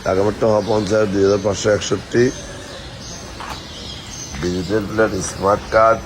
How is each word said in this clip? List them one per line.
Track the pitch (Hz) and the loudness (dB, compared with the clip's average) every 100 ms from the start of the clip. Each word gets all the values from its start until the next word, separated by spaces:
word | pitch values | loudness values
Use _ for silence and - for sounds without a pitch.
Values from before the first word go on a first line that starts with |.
ঢাকা | - 92 104 | 2 2 2
মেট্রো | 104 117 | 2 2
হ | 107 101 | 4 2
পঞ্চাশ | 107 98 107 107 | 0 2 2 2
দুই | 98 98 | 4 4
হাজার | 101 101 | 4 2
পাঁচশো | 92 110 101 | 0 2 2
একষট্টি। | - 101 - - 127 - - - - - - - - - - - - - - - - - - - - 65 | 0 -4 0 2 2 0 -12 -14 -14 -14 -14 -14 -14 -14 -14 -14 -12 -12 -14 -14 -14 -14 -14 -12 -12 -6
ডিজিটাল | 87 90 85 107 101 | -4 -4 -2 -2 -2
প্লেট, | 107 110 101 85 | 0 0 0 -6
স্মার্ট | - 95 101 - | -2 0 0 2
কার্ড | 110 113 110 | 4 6 4